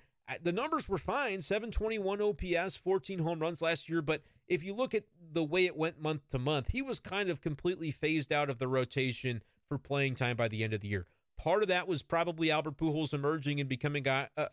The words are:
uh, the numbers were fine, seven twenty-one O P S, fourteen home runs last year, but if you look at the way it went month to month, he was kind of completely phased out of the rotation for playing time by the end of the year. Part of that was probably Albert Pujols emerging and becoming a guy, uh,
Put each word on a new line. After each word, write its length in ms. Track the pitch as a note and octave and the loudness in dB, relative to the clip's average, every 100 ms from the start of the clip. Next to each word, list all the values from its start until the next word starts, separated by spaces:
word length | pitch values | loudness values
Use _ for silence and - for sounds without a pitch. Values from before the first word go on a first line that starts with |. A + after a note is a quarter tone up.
| _ _ - | _ _ -12
uh, 60 | C3 | -4
the 140 | F3 | -2
numbers 340 | F3+ D4 D#4+ - | 0 0 -2 0
were 120 | F#3+ | -2
fine, 420 | - B3 C4 F#3+ | -2 -2 0 -2
seven 300 | - G3+ A3+ | 0 -2 0
twenty-one 500 | E3+ A3 A3 F#3+ G3+ | -2 0 0 0 0
O 120 | G#3 | 0
P 220 | F3+ F3+ E3+ | 0 0 0
S, 200 | F#3 - | 0 -2
fourteen 420 | F3+ F#3+ - F#3+ | 0 0 0 -2
home 220 | D#3+ E3 | -2 0
runs 200 | D#3+ E3+ | -2 0
last 300 | E3 E3 - | 0 0 0
year, 140 | E3 | -2
but 180 | D3+ D3+ - _ - | 0 -2 -4 _ -2
if 160 | F3 | -2
you 120 | F3+ G3+ | -2 -2
look 180 | C4 | 0
at 120 | A3 - _ E3+ | 0 -4 _ -4
the 120 | D#3+ | 0
way 220 | D3+ F3+ F3+ | 2 4 4
it 100 | D3+ | 2
went 240 | D#3+ D3 | -2 0
month 300 | D3+ D#3 - | -2 -2 -2
to 80 | C3 | -2
month, 320 | B2+ D3+ A#2+ | 2 0 2
he 100 | A#3+ | -2
was 160 | C4+ G3 | 0 -4
kind 320 | - F#3+ G3 | -4 -2 0
of 100 | D3+ | 0
completely 480 | E3 C#3+ F3+ F#3 D#3+ | -2 -2 -2 -2 -4
phased 420 | - D#3 D#3+ C3+ | -2 0 2 2
out 200 | D3+ D3 | 0 0
of 80 | A#2+ | 0
the 80 | B2+ | 0
rotation 720 | C3 B2 C#3 C3 A2+ C3 A#2 - _ - | 2 2 0 0 0 -4 -4 -8 _ -8
for 120 | C#3+ | -8
playing 340 | - C#3+ C#3 | -2 0 0
time 220 | B2 B2 A#2+ | 0 0 2
by 120 | A#2 | 0
the 160 | A2 | 0
end 100 | A2 | -2
of 80 | G#2+ | -2
the 60 | G2+ | -2
year. 180 | G2+ F2+ _ _ - | -4 -4 _ _ -6
Part 220 | D#3 G3 | 2 4
of 60 | G#3 | 4
that 180 | F3+ F3 | 2 2
was 160 | D#3 | -2
probably 480 | - E3+ E3+ D#3+ E3 | 0 0 0 0 2
Albert 240 | D3+ D#3 C#3+ | 2 0 0
Pujols 380 | D#3+ D3+ D3+ | 0 2 0
emerging 480 | C#3+ C#3+ D#3+ C#3+ C#3+ | 0 0 0 0 0
and 80 | C#3 | -2
becoming 320 | C3 D3 C#3+ | -2 -2 0
a 20 | |
guy, 240 | C3+ C3+ C3+ - | 0 0 -2 -4
uh, 120 | D3+ | -4